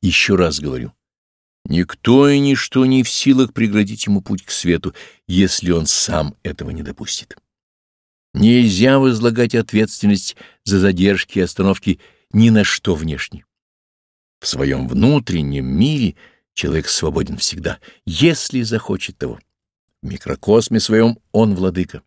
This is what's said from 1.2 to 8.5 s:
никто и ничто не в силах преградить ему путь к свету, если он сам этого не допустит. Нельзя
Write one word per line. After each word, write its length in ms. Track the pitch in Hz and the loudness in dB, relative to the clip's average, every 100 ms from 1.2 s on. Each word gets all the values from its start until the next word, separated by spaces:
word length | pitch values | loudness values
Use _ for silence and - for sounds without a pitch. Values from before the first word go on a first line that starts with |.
| _ _ _ _ | _ _ _ _
никто 640 | - 78 87 - - 127 143 | -6 -2 -2 -4 4 6 6
и 100 | 143 | 4
ничто 480 | 139 135 - 135 131 | 2 -2 -2 0 2
не 160 | 131 | 2
в 80 | 120 | 0
силах 420 | - - 131 127 | -2 2 2 2
преградить 540 | - 113 104 101 107 - | 0 0 0 -2 -4 -2
ему 140 | 101 | -2
путь 240 | - 95 | -2 -8
к 60 | - | -6
свету, 440 | - 90 82 87 - - _ _ | -6 0 0 -2 -12 -20 _ _
если 440 | 92 95 - 87 | 2 2 0 0
он 160 | 85 78 | 0 0
сам 480 | - - 80 76 - | -2 -2 -2 -4 -8
этого 280 | - - 82 | -12 -10 -12
не 120 | 80 | -10
допустит. 540 | 73 71 - - - - _ _ _ _ _ _ _ _ _ | -12 -14 -10 -10 -10 -20 _ _ _ _ _ _ _ _ _
Нельзя 640 | - 104 | 2 4